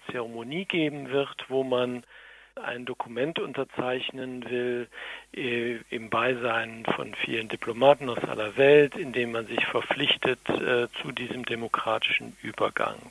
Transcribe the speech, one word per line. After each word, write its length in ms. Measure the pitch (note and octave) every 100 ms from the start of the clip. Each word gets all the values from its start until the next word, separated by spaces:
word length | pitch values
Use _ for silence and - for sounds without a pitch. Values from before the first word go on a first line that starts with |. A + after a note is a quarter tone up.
| -
Zeremonie 560 | B2+ A#2 A#2 A#2 D#3+ F#3+
geben 420 | F3 D3+ D3 C3
wird, 380 | C#3 C#3 - -
wo 160 | C3+
man 380 | C3 B2 B2 B2 - - - - - -
ein 280 | A2+ B2
Dokument 540 | B2 B2+ A#2 A#2 C#3+ E3
unterzeichnen 1080 | G3 C3+ C3 - B2+ B2+ - C3 B2+ B2+ A#2+
will, 380 | B2 B2 A#2+ A#2 - - - -
äh, 440 | - C3 A#2+ A#2+ A2+ -
im 220 | A#2+ A2+
Beisein 760 | A#2 A#2+ B2 A#2+ A2+ A2+ A2+ A2
von 200 | - -
vielen 340 | - - A#2 A2
Diplomaten 640 | A2+ - A2+ C3+ C#3+ C3+
aus 120 | A#2
aller 320 | - B2 G#2+ G#2
Welt, 400 | C#3 D3 C#3+ -
in 160 | D3
dem 200 | B2 A#2+
man 140 | A#2 G#2+
sich 180 | A2+ -
verpflichtet, 760 | A#2+ - - - - B2+ B2 -
äh, 400 | - - B2 A#2+ -
zu 120 | D3
diesem 340 | C3 B2 B2 A#2
demokratischen 880 | A#2 A2+ - - A2 - - - -
Übergang. 540 | A2+ - G2+ - - - -